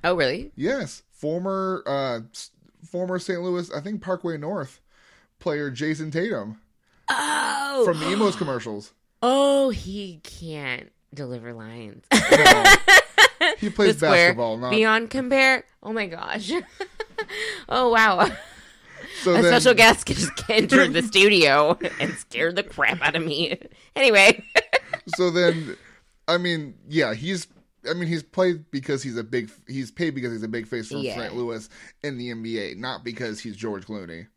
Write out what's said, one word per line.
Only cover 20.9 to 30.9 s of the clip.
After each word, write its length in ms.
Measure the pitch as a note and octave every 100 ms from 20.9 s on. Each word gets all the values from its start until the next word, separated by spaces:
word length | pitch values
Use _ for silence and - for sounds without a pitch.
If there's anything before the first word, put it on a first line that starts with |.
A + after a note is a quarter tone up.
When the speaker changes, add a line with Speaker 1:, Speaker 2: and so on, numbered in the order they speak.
Speaker 1:
the 100 | E3+
Speaker 2:
<laughs> 0 |
Speaker 1:
studio 760 | A3 F#3+ G3+ G3+ D3+ C#3 D3+ F3 F3+ -
and 140 | D#3+
scared 400 | - - A#2 D#3+ F3
the 60 |
crap 380 | G3 - C#3 E3+
out 160 | D3 D#3
of 80 |
me. 340 | D#3+ D3 E3 D#3+ - _ _
Anyway. 500 | - C4+ G#3 G3 - -
<laughs> 60 | - - - - - - E3
Speaker 2:
So 140 | F3+
then, 460 | E3+ F3 E3 D3+ - - _ _ _ -
I 100 | F3
mean, 380 | F3+ E3 D3 - -
yeah, 260 | D3+ C3
he's, 320 | A2 D3+ F#3+ - _ _ _ -
I 60 |
mean, 140 | E3+ E3+
he's 160 | E3
played 440 | - - F#3 F3 D#3
because 320 | C#3 C3 C#3
he's 120 | C3+ A#2
a 60 |
big, 280 | A2 B2 A2 _ -
he's 240 | C3+ A#2+
paid 240 | - E3+ C3+
because 160 | B2
he's 100 | A2+
a 60 | A2
big 180 | A#2 A2+
face 220 | B2
from 100 | A2